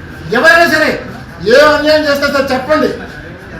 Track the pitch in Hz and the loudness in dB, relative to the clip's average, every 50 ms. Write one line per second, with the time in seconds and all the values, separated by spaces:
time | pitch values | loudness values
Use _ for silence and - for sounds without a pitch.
0 | - - - - - - 202 247 302 320 330 339 339 - 320 311 311 262 202 - | -16 -16 -14 -12 -6 -4 0 2 4 6 6 6 6 4 2 2 0 0 -2 -4
1 | - - - - - - - - 170 208 247 285 302 302 294 294 302 302 311 302 | -6 -12 -14 -14 -16 -16 -12 -4 0 2 2 4 4 2 2 2 2 2 2 2
2 | 302 294 285 285 285 285 285 277 262 - 254 262 - 302 311 285 247 202 - - | 2 0 0 0 0 0 0 0 0 0 -2 -2 -2 0 0 0 0 -2 -4 -6
3 | - - - - - - - - - - - | -10 -12 -14 -16 -16 -16 -16 -16 -16 -16 -16